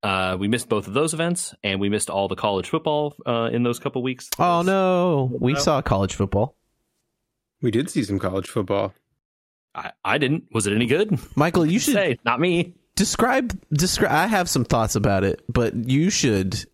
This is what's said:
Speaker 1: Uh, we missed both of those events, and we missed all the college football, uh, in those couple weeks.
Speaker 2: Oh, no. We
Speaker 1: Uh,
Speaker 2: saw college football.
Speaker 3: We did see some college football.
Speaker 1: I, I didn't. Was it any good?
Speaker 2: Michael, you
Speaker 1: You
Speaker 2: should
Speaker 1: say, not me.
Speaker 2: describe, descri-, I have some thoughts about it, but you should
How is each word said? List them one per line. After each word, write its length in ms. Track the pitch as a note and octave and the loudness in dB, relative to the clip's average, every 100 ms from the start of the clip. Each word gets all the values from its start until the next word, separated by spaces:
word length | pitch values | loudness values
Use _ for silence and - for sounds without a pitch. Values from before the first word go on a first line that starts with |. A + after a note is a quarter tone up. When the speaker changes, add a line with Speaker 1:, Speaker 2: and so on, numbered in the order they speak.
Speaker 1:
Uh, 360 | G#2+ F#2+ F#2 F#2 | 0 0 0 -2
we 80 | G2+ | 0
missed 220 | A#2+ - | -2 0
both 180 | A2 G2 | -2 0
of 60 | |
those 200 | G#2+ D#3+ | -2 -2
events, 400 | D#3+ E3 F3+ - - | 0 -2 -2 -6 -6
and 160 | G2+ G2 | -4 -2
we 100 | G2+ | 0
missed 200 | G#2 - | 0 -2
all 180 | G2 G2 | -2 -2
the 80 | - | 0
college 340 | G#2+ G2 F#2 | 0 -2 -2
football, 460 | D#3+ D#3+ D3+ D3 - - | -2 0 0 -2 -6 -4
uh, 240 | A#2+ A2+ | -2 0
in 120 | A#2 | 0
those 160 | A#2+ A#2+ | 0 0
couple 220 | C#3 C3 | -4 -4
weeks. 280 | B2+ B2+ - - | -4 -6 -10 0
Speaker 2:
Oh, 220 | F3 E3+ | 2 2
no. 680 | F3+ G3 F#3 F3+ F3+ D3+ C3 B2 | 2 2 2 2 2 2 0 0
We 160 | B2 C#3+ | 0 2
Speaker 1:
Uh, 40 | |
Speaker 2:
saw 220 | C#3+ C#3+ | 2 2
college 340 | - G2 G2 - | 2 0 0 -2
football. 400 | G2 G2+ A#2 _ _ _ _ _ _ _ _ _ _ _ | -2 0 -2 _ _ _ _ _ _ _ _ _ _ _
Speaker 3:
We 100 | B2 | -2
did 180 | A2 D#3+ | -2 -2
see 140 | - | -4
some 160 | G2+ G2 | -2 -2
college 280 | F#2 F#2 F#2 | -2 -4 -4
football. 460 | - G2 G2 G2+ - _ _ _ _ _ _ _ - | -6 -2 -2 -2 -6 _ _ _ _ _ _ _ -14
Speaker 1:
I, 160 | - - - | -14 -8 -2
I 120 | B2 | 0
didn't. 280 | C3+ D#3 - | 2 -2 -2
Was 120 | A2+ G2+ | -2 0
it 60 | |
any 120 | G#2+ A#2 | 0 2
good? 340 | D3 G#3+ D#3 - - | 2 0 -2 -4 0
Speaker 2:
Michael, 300 | D#3 F3 D#3 | 2 2 2
you 80 | |
Speaker 1:
You 60 | F3+ | 2
Speaker 2:
should 140 | - | 0
Speaker 1:
say, 240 | A3+ F#3 A#2 | 0 0 0
not 160 | - B2 | 0 2
me. 340 | E3+ F3 F3 - _ - | 2 2 -2 -8 _ -4
Speaker 2:
describe, 640 | G3 - A#3 C4 B3 F#3 _ | -2 0 2 2 -2 -6 _
descri-, 340 | D3 F3+ - G3+ | 0 0 2 2
I 200 | C#3+ F#3 | 2 2
have 220 | G#3+ F3 | 0 0
some 140 | - | -2
thoughts 320 | A#2+ B2 A2 A2 | 0 2 2 2
about 300 | G#2 G2 G2 | 2 2 2
it, 160 | - - | -2 -2
but 260 | A#2+ A#2 - | 0 0 -2
you 340 | A#2 C3 E3+ | 0 2 2
should 560 | - C#3 G#2 F#2+ F#2+ - | 2 2 2 0 -4 -10